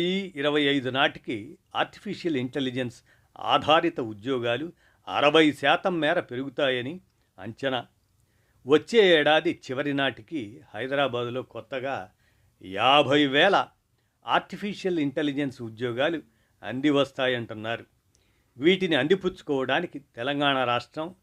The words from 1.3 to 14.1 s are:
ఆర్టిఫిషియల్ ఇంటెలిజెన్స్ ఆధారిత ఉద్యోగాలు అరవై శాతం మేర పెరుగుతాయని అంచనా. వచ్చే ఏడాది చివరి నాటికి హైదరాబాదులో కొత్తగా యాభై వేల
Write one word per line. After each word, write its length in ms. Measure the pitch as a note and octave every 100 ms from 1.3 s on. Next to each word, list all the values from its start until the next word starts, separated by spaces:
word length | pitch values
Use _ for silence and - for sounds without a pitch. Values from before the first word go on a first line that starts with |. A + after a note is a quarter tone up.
| A2 A2+ - _ A#2+
ఆర్టిఫిషియల్ 640 | C#3+ - G#3+ F3+ F3 C3+
ఇంటెలిజెన్స్ 640 | B2+ C#3+ C3 B2 A#2+ - _ _ _ -
ఆధారిత 600 | G#2+ C#3 C#3+ D#3+ E3+ D#3
ఉద్యోగాలు 760 | A2+ G#2 A#2+ B2+ A#2+ A#2+ E3+ - _ _ -
అరవై 440 | G2+ C#3+ D#3+ D#3
శాతం 480 | B2+ C#3+ F3 F#3+ E3+
మేర 200 | D3+ F3
పెరుగుతాయని 800 | C3 B2 C3+ B2+ C#3 B2 B2 F#3 - _ _ -
అంచనా. 480 | G#2 G#2+ C#3 B2+ - _ _ _ _ _ _ _ A#2+
వచ్చే 520 | D3+ D3 A#3 F#3+ D#3+
ఏడాది 420 | D3 D#3 E3 - -
చివరి 220 | B2+ C#3+
నాటికి 680 | C#3 C3+ A#2+ - D#3 G#2 B2 -
హైదరాబాదులో 720 | G#2+ C3 C#3 C3+ A#2+ A#2+ B2+
కొత్తగా 680 | B2 A2+ - C3+ C3+ A#2+ F#2+ _ _ _ _ _
యాభై 640 | F#2 F#2+ B2 D3 C3 D3 C#3+
వేల 420 | C#3 F#3+ D#3+ A#2+ _ _ _ _